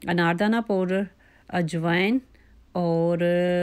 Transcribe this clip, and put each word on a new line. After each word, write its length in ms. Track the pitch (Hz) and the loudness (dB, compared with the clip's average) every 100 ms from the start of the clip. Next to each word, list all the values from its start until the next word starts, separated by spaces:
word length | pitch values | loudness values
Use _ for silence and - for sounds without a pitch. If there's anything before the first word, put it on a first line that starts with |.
| - | -4
अनारदाना 520 | 175 170 175 208 233 | 0 2 2 2 0
पाउडर, 460 | 226 196 185 190 196 - _ _ - | 0 -2 0 -2 -4 -10 _ _ -6
अजवाइन 720 | 180 165 165 165 170 196 254 - - - - - 180 | -4 -2 -2 0 0 2 0 -4 -14 -20 -20 -10 -4
और 420 | 170 165 170 170 175 175 180 180 | 0 0 0 2 2 2 0 0